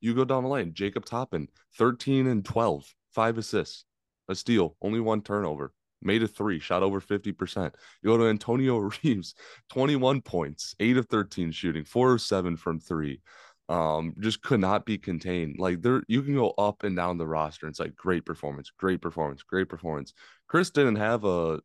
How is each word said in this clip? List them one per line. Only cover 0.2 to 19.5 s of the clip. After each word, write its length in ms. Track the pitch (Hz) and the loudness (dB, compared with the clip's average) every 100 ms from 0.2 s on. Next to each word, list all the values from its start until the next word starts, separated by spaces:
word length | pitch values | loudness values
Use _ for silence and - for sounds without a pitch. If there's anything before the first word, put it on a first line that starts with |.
down 200 | 131 135 | 2 0
the 40 | 127 | 0
line, 260 | 139 87 | -2 -4
Jacob 320 | 82 98 101 - | -4 -4 -4 -6
Toppin, 420 | 117 131 85 73 _ _ - | -6 -4 -6 -8 _ _ 2
thirteen 520 | 117 123 - 135 131 | 2 2 0 2 2
and 160 | 113 | 0
twelve, 420 | 95 113 113 73 - _ _ | 0 0 2 0 -6 _ _
five 220 | - 113 113 | 0 0 0
assists, 480 | 110 104 - - - _ _ _ - | -2 -2 -2 -8 -20 _ _ _ -8
a 80 | 95 | -6
steal, 400 | - 113 82 - | 0 2 2 0
only 200 | 101 113 | -4 0
one 220 | 110 107 | 0 0
turnover, 500 | - 104 90 76 71 - _ _ | 0 -2 -2 -4 -8 -12 _ _
made 220 | 95 110 | 0 2
a 60 | 110 | 2
three, 320 | - 104 82 | 0 -2 -2
shot 240 | - 90 | 0 2
over 160 | 95 98 | 2 0
fifty 320 | - 101 101 | -2 -2 -2
percent. 420 | - 92 - 82 - - - | -4 -4 -2 -4 -6 -20 -4
You 60 | 104 | 2
go 80 | 113 | 4
to 100 | 113 | 4
Antonio 500 | 107 - 123 131 117 | 2 0 0 2 0
<laughs> 240 | 101 - | -2 -2
Reeves, 320 | 156 104 82 - - - - | 0 0 -4 -14 -20 -20 -8
twenty-one 500 | 127 139 143 127 139 | 0 2 4 4 2
points, 560 | - 90 73 73 - - | 0 -2 -2 -6 -12 0
eight 200 | 110 127 | 2 4
of 80 | 113 | 2
thirteen 440 | 110 98 - 85 | 0 0 -2 -4
shooting, 340 | 80 87 80 | -2 -4 -4
four 280 | 76 120 127 | -2 2 4
of 100 | 120 | 4
seven 340 | - 98 90 85 | 2 0 0 -2
from 220 | - 82 | -4 -6
three. 440 | - 80 73 65 _ - - _ - | -4 -4 -4 -8 _ -20 -20 _ -4
Um, 460 | 85 80 78 82 - | 0 0 0 -2 -4
just 220 | 110 107 | -4 -4
could 180 | - 120 | 0 2
not 260 | 92 104 - | 2 0 -2
be 100 | 104 | -6
contained. 600 | - 82 92 90 80 - | -4 -6 -4 -4 -4 -2
Like, 240 | 92 87 | -2 0
there, 220 | 117 131 - | 0 0 0
you 160 | 120 | 0
can 140 | 139 139 | 0 2
go 140 | 113 | 2
up 340 | - 104 - | 2 0 0
and 100 | 104 | -4
down 240 | 90 87 87 | -2 -2 -2
the 80 | 80 | -2
roster, 400 | 78 78 - 78 | -2 -2 -6 -10
and 60 | |
it's 80 | 76 | -8
like, 160 | 80 - | -8 -4
great 280 | 92 87 | -2 0
performance, 460 | - 80 73 71 69 | -2 -8 -8 -8 -12
great 320 | - 95 87 | -4 -2 0
performance, 400 | 85 80 76 69 | -2 -4 -4 -6
great 260 | - | -4